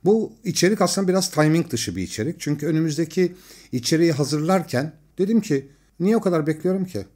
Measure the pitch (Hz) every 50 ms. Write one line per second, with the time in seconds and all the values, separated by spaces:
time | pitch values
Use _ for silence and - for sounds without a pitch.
0 | _ 170 214 226 208 - - _ _ 180 165 - 165 180 220 - 190 175 - 202
1 | 196 180 185 190 185 - - 151 151 156 156 165 165 - - 113 - - 87 95
2 | 92 90 - - 110 - - - - 147 147 147 143 156 160 156 160 160 147 139
3 | 165 156 - 185 185 175 180 - - - - - - - - 127 117 - 165 160
4 | 170 165 156 131 147 143 147 151 151 165 190 190 170 - - 123 143 156 - -
5 | _ _ _ - 185 196 226 226 - - 147 135 135 - - _ _ _ _ _
6 | 170 190 220 233 220 196 175 160 151 147 156 156 - 175 185 196 185 185 - 104
7 | 95 - _